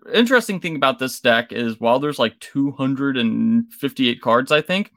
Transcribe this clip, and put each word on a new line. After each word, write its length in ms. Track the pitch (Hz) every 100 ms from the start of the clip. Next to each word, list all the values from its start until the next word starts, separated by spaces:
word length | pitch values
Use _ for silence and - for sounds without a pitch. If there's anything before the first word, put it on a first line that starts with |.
| -
interesting 480 | 202 240 254 226 185
thing 160 | 175 151
about 220 | 135 127
this 220 | 131 -
deck 320 | 123 113 117
is 260 | 120 117 110
while 200 | 117 131
there's, 180 | 147 139
like, 200 | 113 -
two 320 | - 139 139
hundred 460 | 139 135 135 139 131
and 520 | 113 113 113 117 117
fifty-eight 480 | - 139 135 123 120
cards, 280 | 123 120 135
I 120 | 156
think, 280 | 151 185 202